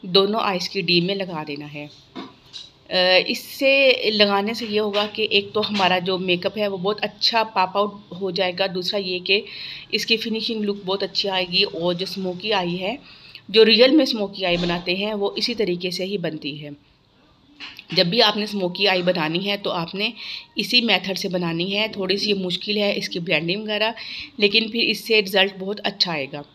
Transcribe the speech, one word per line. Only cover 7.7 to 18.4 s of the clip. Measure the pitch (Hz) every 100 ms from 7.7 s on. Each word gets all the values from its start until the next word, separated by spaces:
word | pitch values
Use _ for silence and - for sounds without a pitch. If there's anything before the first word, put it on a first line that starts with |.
| 196
आउट | 208 202 - 180
हो | 190
जाएगा। | 180 185 180 190
दूसरा | 180 180 208
ये | 185 180
कि | 180 196 233 - - - -
इसकी | - - 220
finishing | 226 220 220 220
look | 208 202 185
बहुत | 196
अच्छी | 190 - 202
आएगी | 185 180 180
और | 196 165 175
जो | 175 185
smoky | 196 185 180 214
eye | 202 180 175
है, | 185 262 - - - - -
जो | 196
real | 220 220 262
में | 302 262
smoky | 226 202 196
eye | 185 175
बनाते | 175 175 175 185
हैं | 208
वो | 214 202 196
इसी | 214 226
तरीके | 196 180 180
से | 180 185
ही | 202
बनती | 165 156 151 147
है। | 147 147 _ _ _ _ _ _ _ _ - - -
जब | 175 180
भी | 226
आपने | 214 208